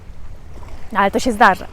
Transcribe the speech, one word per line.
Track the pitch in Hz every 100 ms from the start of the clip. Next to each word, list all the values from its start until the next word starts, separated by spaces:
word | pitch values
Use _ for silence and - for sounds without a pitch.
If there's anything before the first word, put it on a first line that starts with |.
| - - - - - - - - - 202
Ale | 196
to | -
się | 262
zdarza. | 208 214 180 -